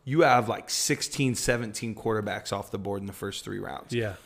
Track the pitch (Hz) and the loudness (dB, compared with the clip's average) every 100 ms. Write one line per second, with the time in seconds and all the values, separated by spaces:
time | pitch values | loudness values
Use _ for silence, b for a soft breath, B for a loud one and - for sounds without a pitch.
0 | 127 151 156 123 113 107 - - - 139 | 0 6 8 8 4 -4 -4 -2 0 0
1 | - - 135 113 - 120 113 104 117 107 | -2 0 2 2 0 0 -2 -6 -6 -4
2 | 113 107 104 101 - 101 - 104 98 101 | -2 -2 -2 -6 -4 -4 -4 -6 -4 -4
3 | 98 - 101 - 101 98 95 69 - 120 | -6 -8 -8 -8 -8 -8 -8 -10 -6 -4
4 | 107 90 | -4 -6